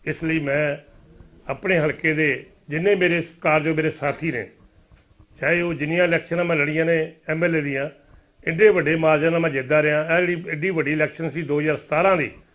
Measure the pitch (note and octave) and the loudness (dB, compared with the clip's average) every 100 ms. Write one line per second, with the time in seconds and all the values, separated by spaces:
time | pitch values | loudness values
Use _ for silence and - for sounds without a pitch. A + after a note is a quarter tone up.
0 | - D3+ E3 D#3+ C#3+ C#3+ D3+ C#3+ - - | -8 -6 -2 -2 0 0 0 -4 -12 -20
1 | - - - - - C3+ F#3+ F3 D3+ - | -20 -20 -20 -16 -10 -6 0 2 2 0
2 | D#3+ D3+ D3+ B2+ - _ - D3 F#3+ G3 | -2 2 0 0 -8 _ -8 0 2 4
3 | F3+ E3+ E3 - E3 D#3 D3+ D#3+ D#3 D#3 | 2 0 -4 -4 2 2 2 0 -2 -2
4 | C#3+ - D#3+ B2+ F#2+ _ - _ _ - | -6 -4 -6 -6 -10 _ -20 _ _ -20
5 | _ _ - - C#3 E3+ F3 D3+ D3 E3+ | _ _ -20 -6 -2 0 -2 -4 -2 0
6 | F3 E3 - E3+ F3 D#3+ C#3+ D#3 E3 E3 | 2 0 -2 -4 0 0 0 0 0 0
7 | D#3+ - - D#3+ E3+ D#3+ C#3+ C3+ D3 - | -2 -8 -6 -2 0 0 -2 -4 -6 -10
8 | _ - _ _ - D#3+ G#3+ F3+ D3 D#3+ | _ -20 _ _ -6 4 4 6 2 2
9 | D#3+ D3+ E3 E3+ E3 C3+ B2+ D3+ D3+ D3+ | 4 4 2 2 0 -2 0 2 2 0
10 | D#3+ E3+ F3 E3+ E3 D#3 F3+ E3 C#3 D3+ | 0 0 0 -4 -6 -4 -2 -2 -2 0
11 | D3 - E3 C#3+ C#3+ D3 D#3 C#3+ - D3+ | -2 -2 -6 -6 -4 -2 0 -2 -2 0
12 | F#3+ F#3 A#2+ - _ | 2 2 -2 -10 _